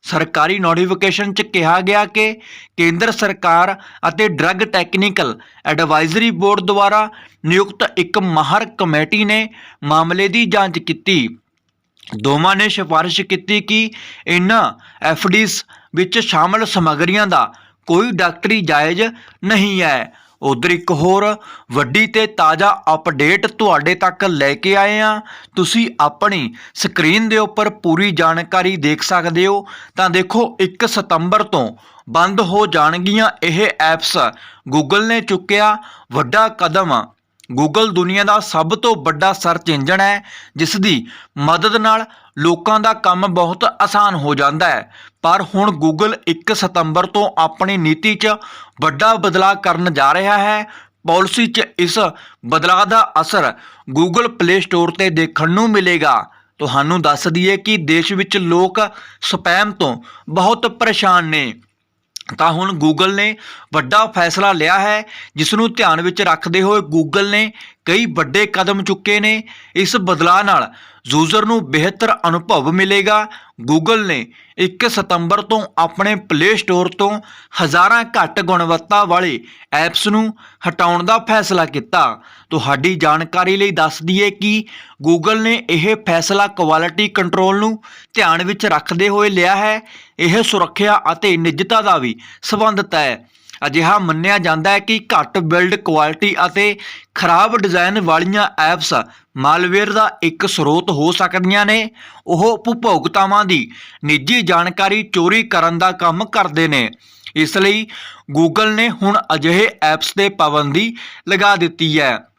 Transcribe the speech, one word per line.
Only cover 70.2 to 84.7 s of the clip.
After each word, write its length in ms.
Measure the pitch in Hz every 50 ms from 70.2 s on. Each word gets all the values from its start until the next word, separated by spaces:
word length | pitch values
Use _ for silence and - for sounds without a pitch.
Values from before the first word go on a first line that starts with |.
| 165 170 180 190 208
ਨਾਲ 300 | 202 190 151 123 - - - - - - - _ 123
ਯੂਜ਼ਰ 360 | 127 151 160 165 208 214 214
ਨੂੰ 240 | 214 233 226 185 135
ਬਿਹਤਰ 420 | 135 160 151 190 196 - 233 226 208 - - 170
ਅਨੁਭਵ 420 | 165 170 165 - 214 160 131 147 160
ਮਿਲੇਗਾ। 560 | 185 190 190 196 202 196 214 214 214 214 208 - - - _ _ - 113 123 151
Google 320 | 160 160 226 226 220 214
ਨੇ 200 | 190 160 131 117 - _ - - _ _ -
ਇੱਕ 280 | 180 185 185 - 247 233
ਸਤੰਬਰ 520 | 233 208 196 - 185 170 170 170 196 208 202
ਤੋਂ 180 | 202 220 220 208 - _ -
ਆਪਣੇ 340 | 165 170 - - 196 202 214
Play 380 | 208 208 - 165 147 156 196 220
Store 340 | 208 - - 185 180 180 180 180 -
ਤੋਂ 220 | 202 202 208 214 208 - - - - _ - - 180
ਹਜ਼ਾਰਾਂ 420 | 151 139 175 180 196 226 233 233
ਘੱਟ 360 | 233 - 220 180 156 - -
ਗੁਣਵੱਤਾ 640 | 190 170 185 175 170 165 170 165 165 _ 208 208 208
ਵਾਲੇ 360 | 180 175 180 185 180 139 110 - - - - - _ -
ਐਪਸ 340 | 147 160 170 170 - - 214
ਨੂੰ 260 | 202 214 220 220 220 _ - - _ _ - 175
ਹਟਾਉਣ 340 | 165 - 180 175 175 175 175
ਦਾ 160 | 180 226 226
ਫੈਸਲਾ 460 | 226 226 220 220 202 - 190 180 165
ਕੀਤਾ। 560 | 156 - 147 120 - - - 151 127 110 107 _ - - - _ _
ਤੁਹਾਡੀ 440 | - 156 110 131 143 135 135 180 185
ਜਾਣਕਾਰੀ 640 | 160 160 156 151 160 165 160 - 180 180 180 190
ਲਈ 140 | 196 196 202
ਦੱਸ 320 | 190 160 156 156 156 - 156
ਦਈਏ 280 | 165 185 190 202 202
ਕਿ 340 | 196 202 190 208 214 214 214 -